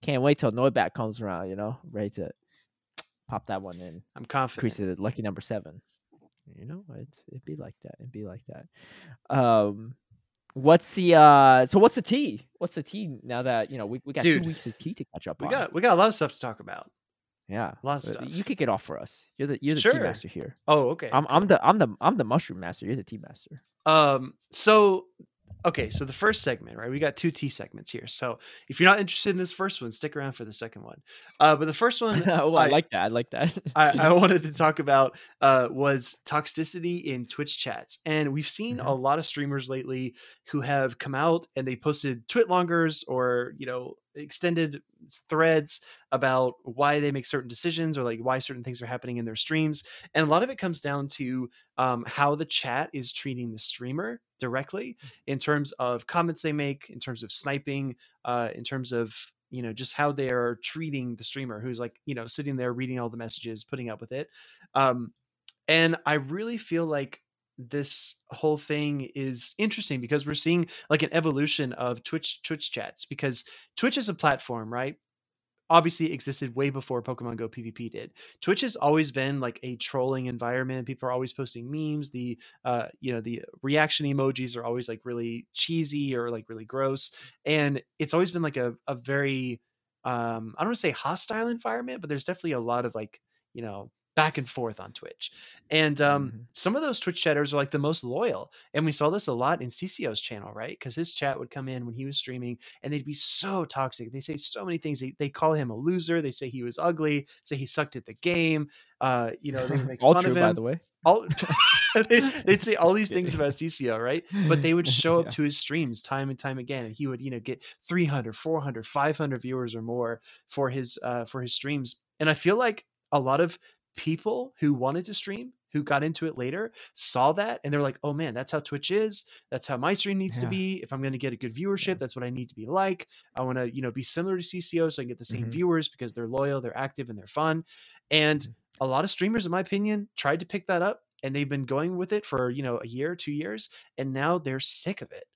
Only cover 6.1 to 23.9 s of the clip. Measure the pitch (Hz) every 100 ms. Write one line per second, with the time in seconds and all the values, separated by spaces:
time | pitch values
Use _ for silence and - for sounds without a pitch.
6.1 | _ _ _ _ - 107 175 196 113 131
7.1 | _ - 131 139 151 - - - - 127
8.1 | 113 107 98 - - - _ - - -
9.1 | 127 _ 135 123 113 104 101 113 123 _
10.1 | _ _ _ _ - 135 170 - - 175
11.1 | 165 151 143 135 131 127 202 214 - -
12.1 | 254 277 113 - _ 175 - 139 202 196
13.1 | 127 - 120 127 120 107 135 104 123 -
14.1 | 143 170 156 165 156 - 113 - - -
15.1 | 175 - - - 269 214 165 233 175 214
16.1 | 214 147 - 127 110 82 95 - _ _
17.1 | _ _ _ _ 101 104 - 135 143 -
18.1 | - 127 160 202 254 131 95 - 62 -
19.1 | - - _ 139 139 139 151 214 311 -
20.1 | - - - 101 - - 151 127 165 127
21.1 | 127 151 147 196 185 135 208 139 101 139
22.1 | 233 113 135 - 90 90 - 98 123 -
23.1 | 110 - - - 143 _ _ -